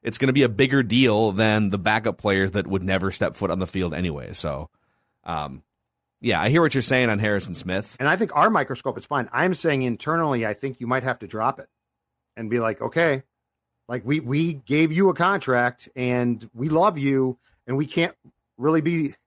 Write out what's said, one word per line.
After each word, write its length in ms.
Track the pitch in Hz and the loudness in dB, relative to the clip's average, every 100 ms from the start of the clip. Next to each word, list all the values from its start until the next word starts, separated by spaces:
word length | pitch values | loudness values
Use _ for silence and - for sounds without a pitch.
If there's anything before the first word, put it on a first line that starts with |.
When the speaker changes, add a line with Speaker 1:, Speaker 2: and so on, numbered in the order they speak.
Speaker 1:
it's 160 | 139 - | -6 0
gonna 140 | 135 | 2
be 100 | 135 | 4
a 40 | 123 | 2
bigger 340 | 104 131 139 | 4 2 2
deal 500 | 113 120 127 107 110 | 4 4 4 4 2
than 380 | 95 110 107 104 | 2 2 4 2
the 80 | 101 | 0
backup 400 | 92 110 113 92 | 0 0 0 -2
players 340 | 104 98 95 | 0 2 2
that 140 | 98 87 | -2 -2
would 160 | 95 | -2
never 280 | 92 95 95 | 0 0 -2
step 260 | - 82 - | -2 -4 -2
foot 140 | 95 | -4
on 80 | 92 | -2
the 80 | 92 | -4
field 260 | 95 87 | -4 -4
anyway. 380 | 76 90 71 53 | -2 -4 -6 -10
So, 380 | - 78 69 80 _ _ _ _ _ | -8 -6 -6 -10 _ _ _ _ _
um, 380 | - 80 73 67 _ _ _ _ _ _ | -8 -6 -8 -12 _ _ _ _ _ _
yeah, 200 | 117 85 | -2 0
I 80 | 98 | 2
hear 120 | 156 | 4
what 120 | 160 | 4
you're 80 | 135 | 2
saying 280 | - 127 123 | 2 2 2
on 80 | 104 | 2
Harrison 360 | 107 101 98 | 0 -2 -4
Smith. 420 | 82 90 95 - - | -10 -4 -6 -6 -4
Speaker 2:
And 100 | 139 | -2
I 80 | 185 | 0
think 180 | 226 147 | 0 2
our 140 | 202 | 2
microscope 460 | 196 135 127 139 - | 2 -2 -6 -6 -8
is 80 | - | -6
fine. 220 | 143 117 | -4 -2
I'm 220 | 123 180 | -2 0
saying 280 | 170 165 139 | 0 0 0
internally, 640 | 127 110 147 165 156 123 110 | -2 -4 -2 0 0 0 -2
I 80 | |
think 260 | 104 135 127 | -4 -8 -6
you 60 | 117 | -4
might 160 | 127 | -2
have 160 | 127 120 | -2 -6
to 60 | 98 | -8
drop 320 | 110 117 139 | -2 -2 -4
it 100 | - _ _ _ _ _ _ - | -18 _ _ _ _ _ _ -12
and 120 | 113 | -4
be 120 | 120 | 0
like, 200 | 113 113 | 0 -2
"Okay, 440 | 113 165 165 135 - _ _ _ _ _ - | -4 0 2 0 -6 _ _ _ _ _ -10
like, 140 | 123 101 | -8 -2
we, 140 | 156 | -2
we 340 | 120 143 165 | 0 0 0
gave 380 | 147 - 147 160 | -4 -2 2 2
you 160 | 160 196 | 4 2
a 60 | |
contract 760 | 170 175 196 - 123 123 - - 131 | 4 0 0 2 2 2 -2 -16 -4
and 520 | 123 123 120 113 110 | 0 0 0 -2 -8
we 140 | 113 117 | -6 0
love 280 | 156 202 156 | 4 4 2
you, 420 | 139 135 131 123 _ _ - | 0 2 0 -4 _ _ -6
and 100 | 135 | -4
we 80 | 147 | -2
can't 280 | - 170 - - _ _ - | 0 -2 -4 -20 _ _ -2
really 240 | 139 160 | 2 2
be 360 | 156 170 139 - | 2 0 -2 -6